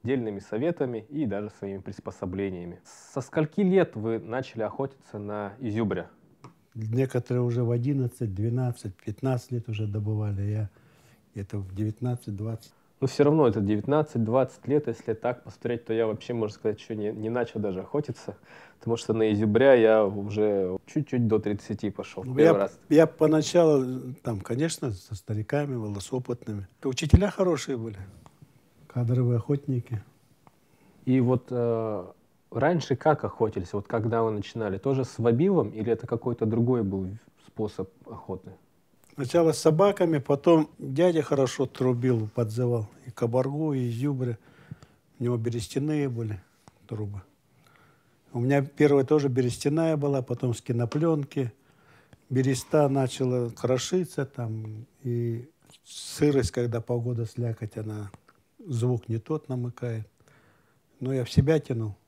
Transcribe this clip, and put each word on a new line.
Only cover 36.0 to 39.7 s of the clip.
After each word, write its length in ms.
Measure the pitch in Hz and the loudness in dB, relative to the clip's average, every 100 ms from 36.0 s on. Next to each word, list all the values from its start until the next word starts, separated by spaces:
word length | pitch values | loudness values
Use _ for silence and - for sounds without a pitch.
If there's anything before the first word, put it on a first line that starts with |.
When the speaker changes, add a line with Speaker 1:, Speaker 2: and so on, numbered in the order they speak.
| - | -2
Speaker 1:
какой-то 400 | 113 127 113 110 | -4 -4 -2 0
другой 380 | 113 117 123 | 2 2 2
был 240 | 101 95 92 107 _ _ - | 0 -2 -6 -10 _ _ -18
способ 420 | - 107 - - _ - | -6 -6 -6 -12 _ -18
охоты? 440 | 107 - 92 - 95 _ _ _ _ _ | -16 -10 -12 -12 -20 _ _ _ _ _
Speaker 2:
Сначала 380 | - 131 170 165 | -10 0 4 4
с 60 | 143 | 4
собаками, 580 | 160 | 2